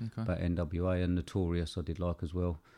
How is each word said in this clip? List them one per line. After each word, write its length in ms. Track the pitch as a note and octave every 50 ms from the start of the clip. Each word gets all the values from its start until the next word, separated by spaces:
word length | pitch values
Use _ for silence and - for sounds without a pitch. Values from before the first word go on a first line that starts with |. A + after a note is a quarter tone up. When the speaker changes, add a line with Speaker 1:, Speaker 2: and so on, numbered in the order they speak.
| A#2
Speaker 1:
Okay. 180 | A2 - A2+ A2+
Speaker 2:
About 180 | - F2+ E2+
N 140 | F2 F2 F2
W 340 | E2 E2+ D2+ E2+ E2+ F2+ F#2
A 60 | F#2
and 180 | F2+ F2+ F2 F2+
Notorious, 600 | F2 E2 - - G2+ F2+ E2+ E2+ F2 E2+ - -
I 40 | F2+
did 180 | E2 - E2 D#2
like 240 | F2 F2 E2+ - -
as 100 | D#2 E2+
well. 260 | F2+ F2 F2 E2+ D#2 - - -